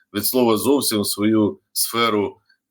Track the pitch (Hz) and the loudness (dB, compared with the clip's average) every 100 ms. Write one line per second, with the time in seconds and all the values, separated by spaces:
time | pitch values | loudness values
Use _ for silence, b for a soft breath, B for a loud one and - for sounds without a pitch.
0 | b 101 104 127 117 107 113 139 - 110 | b -6 -2 2 2 2 2 0 0 -2
1 | 98 - 107 110 101 - _ - - 113 | -2 -2 0 2 2 -2 _ -6 -4 0
2 | 117 107 98 - _ _ _ | 0 0 -2 -8 _ _ _